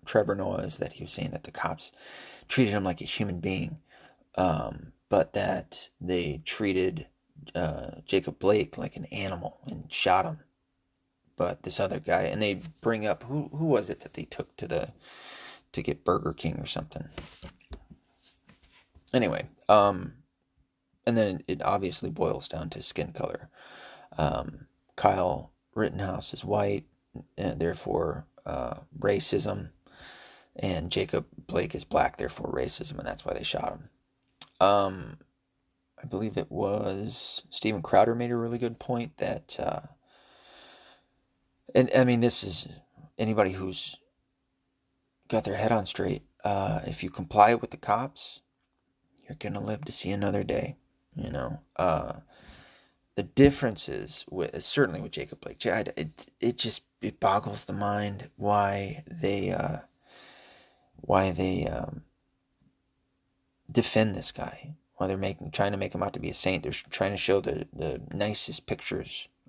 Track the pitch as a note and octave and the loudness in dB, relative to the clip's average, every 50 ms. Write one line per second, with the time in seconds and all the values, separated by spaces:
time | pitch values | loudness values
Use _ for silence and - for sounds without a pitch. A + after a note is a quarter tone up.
0 | - - - A2 G2+ - G2+ G2+ F#2+ F#2+ F#2+ - G#2 G#2 - - - - - - | -8 2 4 4 4 4 0 0 0 -2 -2 -2 -4 -6 -6 -6 -6 -8 -6 -10
1 | - - - - - - - - - - - - - - D#3 D#3 - - - - | -12 -10 -6 -6 -6 -6 -6 -8 -12 -12 -8 -4 -4 -4 -4 -4 -10 -18 -18 -20
2 | - - - - - - - - - - - C3+ B2+ G#2 G2+ G#2 F#2+ F#2 F2 - | -20 -20 -18 -18 -18 -18 -20 -20 -8 -2 4 4 4 4 4 2 0 0 -2 -4
3 | - - - - G#2+ G2+ F2+ F2 E2 F#2 F#2 F#2 E2 D#2+ - - _ _ - - | -6 -8 -4 -4 -2 -2 -2 -2 -2 -2 -2 -2 -4 -6 -8 -12 _ _ -20 -20
4 | - - _ _ _ _ - - F#2 F2+ D#2+ - B1+ G#1 - - - - - _ | -20 -20 _ _ _ _ -2 0 2 2 2 0 -2 -4 -8 -10 -14 -18 -20 _
5 | _ _ G#2 G2 - - - G2+ G2 A#2 - F#2 - - - - - - _ _ | _ _ 4 4 4 4 2 0 0 0 0 -2 -4 -8 -12 -14 -14 -16 _ _
6 | - F2+ F#2 F2 F2 D#2+ C#2+ - - - - - G#2+ G2+ F#2 F#2 F#2 F#2 F2 D#2+ | -2 0 0 0 0 -2 -4 -6 -6 -8 -4 0 0 2 2 2 2 2 0 -4
7 | D2 - _ _ _ _ _ - D2 - - F2 F2 D#2 D#2 - - - - - | -10 -10 _ _ _ _ _ -20 -20 -8 -4 -2 -2 0 -2 -4 -8 -10 -12 -14
8 | - - F#2+ F#2+ - - - - - - G#2+ - - - - - - - - - | -4 0 0 2 2 0 -6 2 4 4 6 6 4 0 -4 -8 -8 -8 -8 -10
9 | - - - G#2 G2 - F#2 F2 F2 - - _ - - - D#2+ - - - - | -12 -8 -6 -6 -4 -4 -4 -6 -8 -10 -10 _ -14 -12 -12 -12 -10 -8 -4 0
10 | - - - F#3+ F3+ E3 D#3 D#3 - _ _ _ _ _ _ _ _ _ _ _ | 4 4 4 4 4 0 -4 -10 -14 _ _ _ _ _ _ _ _ _ _ _
11 | _ _ _ _ _ _ _ - F2 F2 F2+ - - - - - G2 F#2+ F#2+ F#2+ | _ _ _ _ _ _ _ -2 -2 -2 -2 -6 -8 -6 -2 -2 -2 -2 -2 -4
12 | - - F2 F#2 F#2+ - - G#2 G#2+ G#2 G2 F#2 - - - - - A#2 A2+ G#2+ | 0 2 2 2 2 0 0 0 0 0 0 -2 -6 -14 -16 -2 0 0 0 2
13 | G#2+ G#2 F2+ - - A#2 C#3 D3+ C#3+ - - D3 D#3+ D#3+ C3+ G#2+ G2+ F2+ - - | 0 -2 -2 -2 -4 -4 -4 -4 -4 -4 -4 -2 2 4 4 4 2 0 -8 -8
14 | - - - - - - - - - - _ - - - - E2 - - - - | -10 -14 -10 -10 -10 -10 -8 -10 -10 -12 _ -12 -6 -2 -2 -2 -2 -4 -10 -20
15 | - - - - - - - - - - - - _ _ - - - - - - | -20 -20 -20 -20 -18 -18 -18 -16 -18 -18 -20 -20 _ _ -8 -4 -2 -2 -4 0
16 | _ - F2+ - - - D#2+ - - E2 - - - - - - - - - - | _ 2 2 2 2 -2 -4 -2 -4 -4 -4 -4 -6 -6 -6 -6 -6 -6 -10 -12
17 | - - - - - - - - - - - _ _ _ - - - _ - _ | -12 -10 -12 -12 -12 -12 -16 -16 -18 -18 -18 _ _ _ -16 -16 -16 _ -20 _
18 | _ _ _ _ _ - - _ _ - - _ _ _ _ - _ _ _ - | _ _ _ _ _ -20 -20 _ _ -20 -20 _ _ _ _ -20 _ _ _ -20
19 | _ - - B2+ A2+ F2 A1+ - - - - _ _ - G#2 G#2+ G2+ G2+ G2+ F2+ | _ 0 2 2 2 2 0 -2 -6 -8 -14 _ _ 6 8 8 8 6 4 0
20 | F#2 - - - _ _ _ _ _ _ _ _ _ _ _ _ _ _ _ _ | -6 -10 -12 -16 _ _ _ _ _ _ _ _ _ _ _ _ _ _ _ _
21 | _ A#2 A#2 A#2 G#2+ G2+ F#2 - - - F2+ - - - G#2 G2+ F#2+ F2+ - - | _ 2 4 4 4 4 2 -4 -4 -4 -4 0 2 2 2 2 0 -2 -4 -4
22 | - F#2+ D#2+ - - - - - - - - D#2+ - - - - - - - - | -6 -6 -2 0 0 0 0 -2 -4 -8 -8 -6 -6 -8 -8 -8 -10 -6 -4 -4
23 | - - - - - - - - - - _ - - - - - - - - - | -6 -6 -4 -6 -6 -6 -6 -8 -10 -18 _ -20 -20 -20 -20 -20 -20 -20 -20 -20
24 | - _ - - D#2 D2 - - - - - - - _ _ _ _ _ _ - | -20 _ -2 0 0 2 2 -2 -4 -8 -10 -14 -20 _ _ _ _ _ _ 4
25 | - G2 G2 G2 F2+ F#2 C2+ - - - _ _ _ _ _ G#2+ G#2+ E2+ - F#2 | 6 6 6 6 4 2 2 0 -4 -12 _ _ _ _ _ 0 0 0 0 -2
26 | G2+ F#2+ F2 D2+ - - - - - G2+ G2+ G#2 G2+ G2+ G2+ - - _ _ _ | -4 -4 -4 -6 -8 -10 -10 -10 -2 0 2 2 2 2 0 -2 -4 _ _ _
27 | _ _ _ - - _ _ - G2 - - - - E2+ - - - - - - | _ _ _ -16 -16 _ _ -4 -4 -4 -2 0 0 0 -2 -2 -4 -2 0 0
28 | - D#2 - - - _ _ - _ - D2 C2+ B1 A#1+ - - - _ - - | 0 0 -4 -6 -10 _ _ -14 _ -6 -6 -4 -4 -6 -8 -10 -14 _ -10 -2
29 | - G2 G2+ G2 - - - G2 - G2+ G2 G2+ - - - _ _ - - - | 0 2 2 2 0 0 0 0 0 -2 -4 -4 -6 -10 -14 _ _ -20 -20 -20
30 | - - - - - - - - _ _ _ - - F#3+ F3+ D#3+ D#3 E3+ - - | -20 -20 -20 -20 -20 -20 -20 -20 _ _ _ -4 -2 -2 0 -2 -2 -2 0 -2
31 | F#2+ - - - D#3+ - - - - - - F2+ - - - E3 - - - E3 | 0 0 -2 -2 -4 -4 -16 -20 -12 -2 0 0 0 0 -4 -8 -8 0 2 4
32 | - - - - - - - - - - - - - - - - - - - - | 4 4 0 -2 -6 -6 -4 -6 -6 -4 -2 -2 -2 -2 -4 -6 -8 -8 -8 -8
33 | - - - - - - - - - - - - - - - - - - _ _ | -8 -8 -8 -6 -6 -6 -6 -4 -4 -4 -2 -2 -2 -4 -6 -8 -14 -20 _ _
34 | _ _ _ _ _ _ _ _ - - _ _ F#2 G2 G2+ G2+ G2 F#2+ F#2+ F#2 | _ _ _ _ _ _ _ _ -20 -20 _ _ 6 8 8 6 4 2 -2 -6
35 | C2+ A1 - - - _ _ _ _ _ _ _ _ _ _ _ _ _ _ - | -10 -12 -14 -16 -20 _ _ _ _ _ _ _ _ _ _ _ _ _ _ -14
36 | - - - F#2+ A2 A2 - - - - - - G2+ G2 G2+ G#2+ G#2 G2 F#2+ G2 | -10 -6 -4 -2 -2 -2 -2 -4 -4 -4 -2 -2 0 0 0 0 0 -2 -4 -4
37 | G#2+ A2+ A#2+ - - - - - - - - - - A2 G#2+ G2 D#2+ - - F#2+ | -6 -6 -6 -8 -8 -6 -8 -8 -10 -8 -8 -2 0 0 0 0 0 6 8 8
38 | G#2+ A#2 A#2 A#2+ A#2+ A#2+ A#2+ A#2 A#2 A#2 A#2+ A#2 B2 A#2 A#2 - - - B2+ A#2+ | 8 8 6 2 0 0 0 0 0 -2 -2 -2 -2 -2 -4 -6 -4 -2 -2 -2
39 | A#2 - - - - - - - - - - - - - - - - - - _ | -2 -6 -6 -4 -4 -4 -4 -6 -6 -6 -6 -2 -2 -2 -2 -4 -8 -14 -20 _
40 | _ _ _ - _ _ _ - - - - - - - - - - - - _ | _ _ _ -20 _ _ _ -20 -20 -20 -20 -20 -20 -20 -20 -20 -20 -20 -20 _
41 | _ _ _ _ _ _ _ _ _ _ _ _ _ - - - B2+ - - C3 | _ _ _ _ _ _ _ _ _ _ _ _ _ 4 6 6 6 8 8 6
42 | B2+ B2 B2 A#2 A#2 A#2+ - - - G2 E2 - - - - - - _ _ - | 8 8 6 6 6 4 4 2 -4 -4 -4 -4 -6 -8 -14 -18 -20 _ _ -20
43 | - - _ - - A2 A2 G#2+ G2+ F#2+ F#2 F#2 F#2+ F#2+ F2+ - - - - - | -20 -16 _ -2 0 2 4 4 4 4 2 -2 -6 -6 -6 -6 -10 -10 -12 -16
44 | _ _ _ _ _ _ _ _ _ _ _ _ _ _ _ _ _ _ _ _ | _ _ _ _ _ _ _ _ _ _ _ _ _ _ _ _ _ _ _ _
45 | _ _ _ _ _ - - A2 - G#2 G2 F#2+ G#2+ A2+ A#2 G#2+ G2+ - - - | _ _ _ _ _ -2 -2 0 0 0 -2 0 2 4 4 2 2 -2 -2 -2
46 | F#2+ F#2+ G2 - - _ _ _ - G#2 G2+ G2 G2 G2+ G#2+ - - - - - | 0 0 0 -2 -4 _ _ _ -2 0 0 2 2 0 0 -2 -2 -6 -8 -6
47 | - F#2 - - F2+ D#2 - G#2+ G#2 A2 A#2+ A#2 - - - - - - G#2 A2+ | -6 -8 -6 -8 -10 2 8 10 10 10 10 4 2 -6 -10 -8 0 0 0 0
48 | B2+ C#3+ - - - - - - _ _ _ _ _ _ _ _ _ _ _ _ | 0 -6 -10 -14 -16 -16 -16 -18 _ _ _ _ _ _ _ _ _ _ _ _
49 | _ _ _ _ _ - - - - G#2 G2+ G2+ G#2 G#2+ G#2+ - D3+ - - - | _ _ _ _ _ -18 -12 -8 -8 -6 -6 -4 -4 -4 -4 -6 -6 -10 -8 -6
50 | - F2+ G2 G2+ G2+ G2+ G2 G2+ G2+ - A#2+ - - D3 D3+ - _ _ _ _ | -4 -2 -2 0 2 2 2 0 0 0 0 0 0 -2 -8 -12 _ _ _ _
51 | _ _ _ - - - - C#2 B1+ B1 - - - _ _ - F2+ F2+ D#2+ - | _ _ _ -8 -6 -4 -4 -4 -4 -4 -6 -10 -12 _ _ 2 2 4 4 2
52 | - - - - - _ - - - - - - - - - - _ _ _ _ | 0 -4 -8 -12 -14 _ -20 -20 -20 -20 -20 -20 -20 -20 -20 -20 _ _ _ _
53 | _ _ _ - G2 - - C3 C#3 C#3+ C#3 - C#3+ A#2 G2+ - - - C2+ G1+ | _ _ _ -6 -6 0 8 10 10 10 10 4 -2 -2 -2 -4 -8 -8 -6 -8
54 | - - - - - - D2+ F#2 D#2+ - - - - - - C#3+ C#3 G2 D#2+ D#2+ | -8 -8 -12 -14 -14 -8 -4 -4 -4 -4 -4 -8 -6 0 4 4 4 4 2 -6
55 | D#2+ - - D2 C#2 - - - - - - - - G#2+ F2+ A2 G#2 - - - | -8 -8 -8 -8 -8 -8 -10 -14 -12 -14 -12 -4 0 0 0 0 0 -2 -4 -6
56 | D#2+ D#3 - - - - _ _ - A#2+ A#2+ - - A2+ G#2+ - - _ _ _ | -6 -6 -8 -12 -20 -20 _ _ 0 0 2 2 -2 -2 -2 -6 -10 _ _ _
57 | - G#2 - _ - G#2 G2 G#2 - A2 G2+ G#2 - - G2 G2+ G2+ G2+ G#2 G#2 | -6 -6 -4 _ 2 4 4 4 2 -2 -6 -6 -8 -6 -4 -2 0 0 0 0
58 | G#2 G#2 G2+ G2 - - _ - G2+ G2+ G#2 G2+ G2+ G2 G2 G2+ G2 G2 G2+ - | -2 -2 -4 -8 -12 -14 _ -4 2 4 4 6 4 4 2 -2 -4 -6 -8 -10
59 | - - F2 E3+ - G2 G2+ G2+ F#2+ G2 F#2 F2 F#2+ - - - - _ _ _ | -12 -14 -8 -2 0 0 0 0 0 0 0 0 0 -2 -2 -6 -8 _ _ _
60 | _ _ - - - - - - - - - - - _ _ _ _ _ _ - | _ _ -20 -20 -20 -20 -20 -20 -20 -20 -20 -20 -20 _ _ _ _ _ _ -12
61 | - - - F#2+ F#2+ F#2+ F2 E2 F#2+ F#2 F#2 F#2 D#2+ - - - - - - - | 0 4 4 6 6 4 2 0 0 0 0 0 -2 -2 -2 -4 -6 -6 -8 -12
62 | - _ _ _ _ _ _ _ _ _ _ _ _ _ _ _ _ _ _ _ | -14 _ _ _ _ _ _ _ _ _ _ _ _ _ _ _ _ _ _ _
63 | _ _ _ _ _ _ _ _ _ _ _ _ _ - - A#2+ A2+ - - A2 | _ _ _ _ _ _ _ _ _ _ _ _ _ 0 2 2 2 4 4 4
64 | A2 G#2+ F#2+ - - - - - - - - - - - D#3 - _ _ _ - | 4 4 2 -4 -6 -8 -8 -8 -8 -8 -10 -12 -16 -16 -16 -18 _ _ _ -4
65 | F#2+ F#2+ F#2+ F#2+ F#2+ F#2+ G2 - F#2 - - - G2+ G2+ G2 G2 G2 - - - | -2 -2 -2 -2 -2 -4 -4 -6 -10 -8 -2 0 0 0 0 -2 -4 -4 -2 -2
66 | G2+ G2+ - - D#2+ E2+ - - - - F#2+ E2 - D2 D2 - - - - - | -2 -2 -2 -4 -6 -6 -4 -2 0 0 0 0 -2 -4 -6 -6 -10 -10 -4 -2
67 | G2 G2 G2+ F#2+ - - F#2+ G2 - - - D#2+ E2 - - - D#2 D2+ C2 - | -2 0 0 -2 2 4 4 4 4 0 -4 -4 -6 -8 -8 -6 -4 -4 -4 -6
68 | - - - G2+ G2+ G#2+ G#2 - - - - - - - G#2+ - - - F#2+ F#2 | -8 -10 -4 -2 -2 -2 -2 -4 -4 -6 -6 -8 -4 -6 -6 -6 -4 -6 -6 -6
69 | - - - - - - _ _ _ | -6 -6 -10 -12 -12 -14 _ _ _